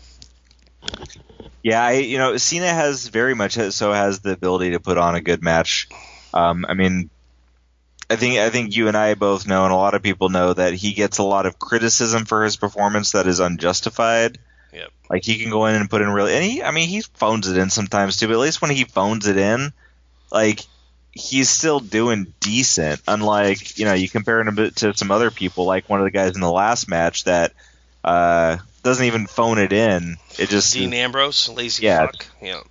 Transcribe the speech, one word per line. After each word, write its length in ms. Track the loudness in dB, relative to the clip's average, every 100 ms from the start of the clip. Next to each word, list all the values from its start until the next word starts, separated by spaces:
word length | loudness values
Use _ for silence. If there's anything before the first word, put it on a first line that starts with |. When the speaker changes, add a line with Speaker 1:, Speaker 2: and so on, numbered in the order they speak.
| -20 -20 -20 _ _ _ _ _ -14 -14 -18 -20 -20 -20 -20 -6
Speaker 1:
Yeah, 220 | 0 2
I, 80 | 2
you 240 | 2 0 0
know, 180 | 0 0
Cena 340 | -2 -2 0
has 340 | 2 0 -2 -4
very 260 | 0 0
much 220 | 0 -2 -2
ha-, 140 | -2
so 220 | 0 0
has 280 | 2 2 0
the 120 | -4
ability 380 | -2 0 0 0
to 100 | -2
put 160 | 0 0
on 180 | 2
a 60 | 0
good 220 | -2 -2
match. 460 | 2 2 0 -4 -6 -16 -20 -20 -4
Um, 320 | 0 2 0 -4
I 60 |
mean, 380 | 0 0 0 -4 _ _ _ _ _ _ _ _ -14 -4
I 80 | 0
think, 220 | 2 2
I 100 | 2
think 260 | 0 -2
you 140 | 0 2
and 80 | 2
I 160 | 2
both 320 | 2 0 0 0
know, 180 | 2
and 80 | 2
a 40 | 2
lot 180 | 2
of 80 | 0
people 280 | -2 0 0
know, 240 | 2 2
that 180 | 2 0
he 220 | 0 -4
gets 240 | 0 -2 0
a 40 |
lot 220 | 0 0
of 140 | -2 -4
criticism 640 | -4 -2 0 0 0 -2
for 200 | 0 0
his 120 | 0 -2
performance 560 | -6 -2 -2 0 0
that 140 | 0 2
is 140 | 2
unjustified. 960 | 0 0 -2 -2 -4 -2 0 2 0 -4 _ _ _
Speaker 2:
Yep. 180 | -20 -20 _ -6
Speaker 1:
Like, 140 | -4
he 140 | -2 -4
can 120 | -2
go 160 | 0 2
in 80 |
and 160 | 2 0
put 100 | 0
in 80 | 0
really, 260 | 0 0
and 100 | 0
he, 180 | 0 -4
I 80 | -4
mean, 180 | -2 -2
he 140 | -4
phones 440 | -8 -4 -2 0 0
it 120 | 0
in 100 | 0
sometimes 480 | -2 -2 0 0 0
too, 120 | 0
but 40 |
at 40 | 2
least 240 | 0 0
when 80 | -2
he 140 | -2
phones 420 | -2 0 0 0 0
it 100 | 2
in, 360 | 2 0 -2 -10 _ _ _ _ -4
like, 280 | 2 2 0 -8 _ _ _ _
he's 380 | -14 -4 0 2
still 280 | 2 2 0
doing 540 | 0 0 2 0 -4 -6
decent. 600 | -2 0 0 0 0 -2 -2
Unlike, 720 | 0 2 2 2 0 -4 -4
you 60 |
know, 80 | 0
you 160 | 2 0
compare 320 | -2 0 0
him 160 | 0 0
to, 140 | -2
to 260 | 0 -2 0
some 140 | 0
other 200 | 2 0
people, 360 | -2 -6 -2 0
like 240 | 0 0
one 100 | 0
of 40 |
the 60 | 0
guys 240 | 2 0 0
in 40 |
the 100 | 0
last 380 | 2 2 0 -2
match 360 | 0 0 -2
that, 280 | 0 2 0 _ -20 _ _ _
uh, 540 | 0 2 4 2 2 -2 -8 _
doesn't 220 | 0 2
even 220 | 0 -2 -4
phone 320 | -2 0 2
it 160 | 2
in. 420 | 4 4 2 -2 -12 -12 -6
It 100 | -2
just 240 | 0 0
Speaker 2:
Dean 220 | -2 -2
Speaker 1:
is 60 | -2
Speaker 2:
Ambrose, 500 | -2 0 0 0 -2
lazy 340 | -4 -6 0
Speaker 1:
Yeah. 220 | 2 4 2
Speaker 2:
fuck. 200 | -2 -18 -14
Yeah. 200 | -12 -12 -14